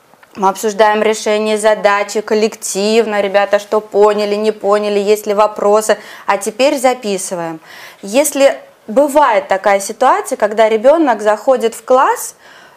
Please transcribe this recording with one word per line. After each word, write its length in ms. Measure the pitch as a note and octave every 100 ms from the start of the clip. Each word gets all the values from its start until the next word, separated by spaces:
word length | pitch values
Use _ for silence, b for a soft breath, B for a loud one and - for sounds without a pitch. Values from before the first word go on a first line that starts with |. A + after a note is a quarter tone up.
| _ _ _ -
Мы 100 | F#3+
обсуждаем 520 | F#3+ A3 G3+ G#3+ G#3+
решение 540 | G#3+ A3 A3+ G#3+ G#3+ G#3+
задачи 640 | G#3+ G#3+ G3+ G3+ G#3 A3
коллективно, 1000 | G#3 G#3+ G#3+ - - F#3+ G#3 A3+ A3 G#3
ребята 380 | G3+ G3 G3 G#3
что 200 | G#3 A3
поняли, 540 | G#3+ G3+ G#3 G#3+ G#3 G3+
не 160 | G#3+
поняли, 480 | G#3+ G3 G#3 G#3 G3+
есть 280 | G3+ G#3 G#3+
ли 60 |
вопросы. 640 | G3+ G#3+ G#3+ G3+ G#3 G#3+ G3+ B B -
А 100 | G3+
теперь 400 | A3 G#3+ C4+ D4
записываем. 800 | B3+ B3 G#3+ F#3+ - F3+ E3 D#3+ B B B B
Если 540 | G3 A#3 D4+ C#4 C4+ - - _ -
бывает 600 | A3 D4 C#4 C#4 G#3 F#3+
такая 320 | F#3+ G#3 G3
ситуация, 580 | G3 A3 C4 F#4 G4+ B3+
когда 320 | G#3 G#3+ A3
ребёнок 520 | A3 A#3+ E4 D4+ G#3+
заходит 520 | G#3+ G#3+ C4+ B3+ A3+ -
в 80 |
класс, 520 | - B3+ D#4+ A#4+ - - B B B